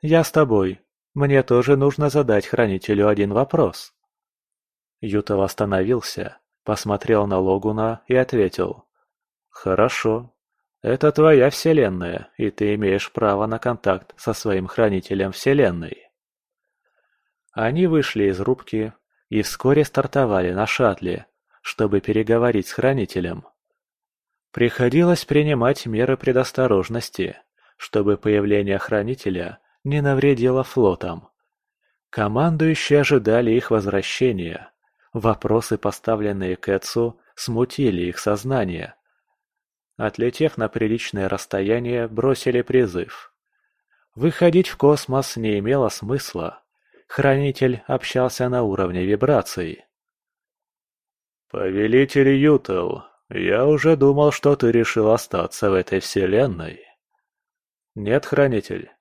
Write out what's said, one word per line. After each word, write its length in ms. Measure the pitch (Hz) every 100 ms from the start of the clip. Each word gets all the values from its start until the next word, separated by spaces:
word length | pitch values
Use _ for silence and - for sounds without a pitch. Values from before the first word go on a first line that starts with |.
«Я 200 | 151 165
с 80 | 160
тобой. 520 | - 147 107 95 95 _ _ _
Мне 280 | - 143 139
тоже 360 | 127 123 127 139
нужно 320 | 139 139 147
задать 360 | 147 131 104 -
Хранителю 600 | 117 117 95 - 101 104
один 240 | 104 101
вопрос». 640 | 101 135 165 120 - - _ _ _ _ _ _ _ _ _ _ _
Ютел 420 | 113 101 - 101
остановился, 960 | 98 - 104 95 95 123 - - 92 - _ _
посмотрел 600 | - 107 107 101 - 107 101
на 120 | 95
Логуна 640 | 92 98 104 107 110 113 _
и 80 | 127
ответил. 680 | 127 123 95 - 92 - _ _ _ _ _ _ _
«Хорошо. 840 | - - 92 117 - 113 110 123 _ _ _ _ _
Это 300 | 113 127 151
твоя 380 | 147 156 147 131
вселенная, 800 | - 160 156 113 92 87 87 - _
и 140 | 110
ты 240 | - 104
имеешь 380 | 104 104 98 -
право 340 | - 110 101 107
на 120 | 113
контакт 560 | - 117 - 95 - -
со 160 | -
своим 340 | 107 113 95 92
Хранителем 680 | - 113 95 - 98 95
Вселенной». 760 | 92 - 143 120 87 82 - _ _ _ _ _ _ _ _ _ _ _ _ _ _ _
Они 340 | - 113 147 180
вышли 380 | 160 139 -
из 160 | 101 92
рубки 520 | 101 127 - 110 110 - _ _ _
и 140 | 107
вскоре 420 | 101 - 131 143
стартовали 680 | 147 - 131 143 127 98 90
на 140 | 90 110
шаттле, 600 | - 120 95 92 87 - _ _ _
чтобы 380 | - - 110 98
переговорить 680 | - 110 107 117 120 110 92
с 40 |
Хранителем. 720 | - 127 139 98 - 87 87 - _ _ _ _ _ _ _ _ _ _
Приходилось 720 | - 120 - 123 135 175 175
принимать 640 | - 147 151 139 117 143 -
меры 300 | 110 127 135
предосторожности, 1200 | - 127 131 - 131 101 92 113 - - 90 92 _ _ _ _
чтобы 400 | - 107 101 101
появление 600 | - 104 101 101 98 98
Хранителя 800 | - 107 104 131 - 92 87 - _ _
не 160 | 135 147
навредило 640 | 143 135 139 131 123 127
флотам. 640 | 131 - 107 90 95 85 - _ _ _ _ _ _ _ _
Командующие 880 | - 104 110 160 160 160 156 - 147
ожидали 500 | 139 143 107 113 120
их 200 | 117 -
возвращения. 1000 | 113 98 98 95 - 127 101 85 82 - _ _ _ _
Вопросы, 640 | 117 110 107 104 107 - 107
поставленные 800 | 110 - - 110 104 98 92 90
Кэтсу, 600 | - 98 - - 117 113 _
смутили 680 | - - 113 123 - 131 90
их 160 | 87 87
сознание. 760 | - 104 113 135 98 85 87 - _ _ _ _ _ _ _ _ _ _
Отлетев 600 | 113 - 117 - 156 -
на 120 | 110
приличное 600 | - 110 113 - 101 95
расстояние, 800 | 98 - 98 98 117 120 120 117
бросили 540 | 110 127 131 - 123
призыв. 680 | 120 127 117 90 82 - - _ _ _ _ _ _ _ _
Выходить 540 | - 143 - 175 170 185
в 80 | -
космос 600 | 139 147 - 131 135 -
не 220 | 110 104
имело 300 | 101 139 117
смысла. 760 | - 104 135 - 92 85 - _ _ _ _ _
Хранитель 720 | - 139 135 143 131 131 120 -
общался 640 | 135 - 127 127 - 127
на 140 | 123
уровне 420 | 113 95 92 90
вибраций. 840 | 92 104 131 139 95 - 85 78 _ _ _ _ _ _ _ _ _ _ _ _ _ _ _ _ _
«Повелитель 840 | - 95 95 107 123 135 143 135 135
Ютел, 680 | 147 147 - 92 90 - - _ _
я 360 | 98 90 101 135
уже 300 | 151 160 156
думал, 340 | 139 143 147
что 260 | - 147 143
ты 140 | 117
решил 400 | 117 113 - 107
остаться 600 | 113 - 92 85 - 104
в 40 |
этой 260 | 95 90 95
вселенной». 840 | - - 95 101 135 87 80 85 - _ _ _ _ _ _ _ _ _ _
«Нет, 320 | - 101 123 -
Хранитель. 640 | 143 143 113 - 95 - _